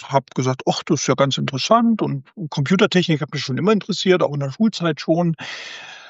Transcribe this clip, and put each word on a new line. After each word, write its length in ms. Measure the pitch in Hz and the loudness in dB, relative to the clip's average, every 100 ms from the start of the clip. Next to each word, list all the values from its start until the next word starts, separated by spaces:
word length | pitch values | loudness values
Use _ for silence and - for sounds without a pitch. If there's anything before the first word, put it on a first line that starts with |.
hab 300 | - 139 - - | 0 -2 0 -2
gesagt, 300 | 127 131 - | -2 0 -2
"Och, 160 | - | -2
das 180 | - 156 | 0 0
ist 60 | - | 2
ja 60 | 135 | 2
ganz 220 | 139 - | 2 0
interessant 640 | 139 131 - 226 233 220 | -4 -4 2 4 4 2
und 260 | 143 139 - - 156 | 0 -4 -10 -12 -6
Computertechnik 720 | - 135 185 202 185 170 147 | -2 0 2 2 2 2 -2
hat 100 | 147 | -2
mich 100 | 139 | -6
schon 140 | - 131 | -4 -2
immer 140 | 180 | 2
interessiert, 500 | 214 - 170 190 180 | 2 0 -4 2 2
auch 100 | 135 | 2
in 60 | 147 | -2
der 120 | 139 | -6
Schulzeit 480 | 131 220 - 170 151 | 2 0 2 -2 -2
schon." 360 | - 165 170 160 - - - - - - | 0 0 2 -2 -8 -12 -14 -16 -18 -20